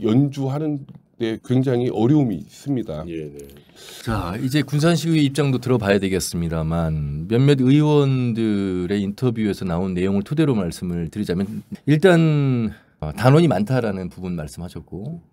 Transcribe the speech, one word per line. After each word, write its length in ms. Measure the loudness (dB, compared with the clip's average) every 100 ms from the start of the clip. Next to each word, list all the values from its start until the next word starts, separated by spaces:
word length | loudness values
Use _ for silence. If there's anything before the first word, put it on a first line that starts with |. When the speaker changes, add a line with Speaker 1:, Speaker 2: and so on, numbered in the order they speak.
Speaker 1:
연주하는 840 | 2 2 2 -2 -6 -4 -4 -6 -10 -20 _ -6
데 220 | -4 -4 0
굉장히 440 | 0 2 0 0
어려움이 460 | 2 4 4 2 -2
있습니다. 680 | -8 -12 -6 -6 -6 -8 -8
Speaker 2:
예, 220 | -8 -10
네. 80 | -12 -18 -20 _ -20 -20 -12
자, 340 | -6 -4 -4 -4
이제 180 | -2 -2
군산시의 640 | -2 0 2 2 0 2 2
입장도 340 | 0 0 0
들어봐야 400 | 0 0 4 2
되겠습니다만 1300 | 2 -2 -2 -4 -2 -2 -2 0 0 -2 -4 -6 -2
몇몇 320 | 2 4 4
의원들의 1400 | 4 4 4 4 2 0 0 0 0 0 0 -2 0 -2
인터뷰에서 640 | -2 -2 -2 0 -2 -2 -2
나온 280 | -2 -2
내용을 300 | 0 0 0
토대로 320 | -2 0 2 2
말씀을 540 | -2 -4 -6 -4 -4
드리자면 540 | -4 -4 -2 -4 -6 -12 -6 0
일단, 840 | 4 6 6 4 2 2 0 -2 -6 _ -10
어, 140 | -10
단원이 340 | 2 4 6 6
많다라는 640 | 2 0 0 -2 -4 -8
부분 260 | -8 -8 -6
말씀하셨고 840 | -8 -10 -12 -12 -14 -12 -12 -14 -18